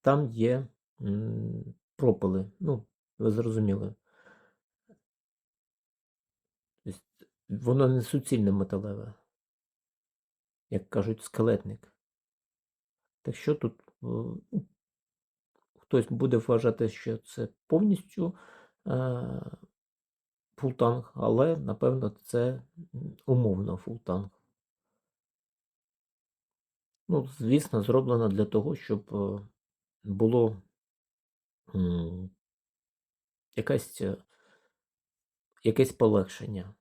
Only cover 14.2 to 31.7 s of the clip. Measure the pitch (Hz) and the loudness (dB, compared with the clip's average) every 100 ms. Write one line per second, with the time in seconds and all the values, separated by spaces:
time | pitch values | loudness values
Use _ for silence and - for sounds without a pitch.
14.2 | 120 208 _ 214 - _ _ _ _ _ | -6 -10 _ -6 -6 _ _ _ _ _
15.2 | _ _ _ _ _ _ _ 131 - 120 | _ _ _ _ _ _ _ 0 2 0
16.2 | 131 120 113 120 123 110 113 - - 113 | 2 2 4 2 2 0 -2 -2 -8 -8
17.2 | _ - 113 _ _ 160 208 185 - - | _ -10 -10 _ _ 2 4 2 -2 -4
18.2 | 170 - - - _ _ - 127 131 123 | -4 -6 -20 -20 _ _ -4 -2 -2 -4
19.2 | 123 127 - - - _ _ _ _ _ | -6 -8 -10 -16 -20 _ _ _ _ _
20.2 | _ _ _ - 135 127 117 123 - 131 | _ _ _ -4 -4 2 2 2 -6 -2
21.2 | 110 117 151 160 131 - 127 131 107 - | 2 4 4 2 -4 0 2 2 -2 -6
22.2 | - 120 123 127 - - 170 127 - - | -4 -2 0 -4 -12 -20 -14 -12 -12 -10
23.2 | - 123 117 92 98 90 - 113 - 92 | 2 4 4 0 -2 -6 -8 -10 -4 -4
24.2 | 98 _ _ _ _ _ _ _ _ _ | -4 _ _ _ _ _ _ _ _ _
25.2 | _ _ _ _ _ _ _ _ _ _ | _ _ _ _ _ _ _ _ _ _
26.2 | _ _ _ _ _ _ _ _ - 160 | _ _ _ _ _ _ _ _ -2 -2
27.2 | 131 - 113 143 147 117 101 127 131 120 | -2 -4 2 2 2 -2 4 2 4 2
28.2 | 110 98 104 110 143 143 - 101 - 104 | 2 2 2 2 0 -6 -4 -6 -4 -4
29.2 | 98 101 104 _ _ _ _ _ 107 98 | -4 -4 -10 _ _ _ _ _ -8 2
30.2 | 113 120 110 101 _ _ _ _ _ _ | 4 4 2 0 _ _ _ _ _ _
31.2 | _ _ _ _ - | _ _ _ _ -6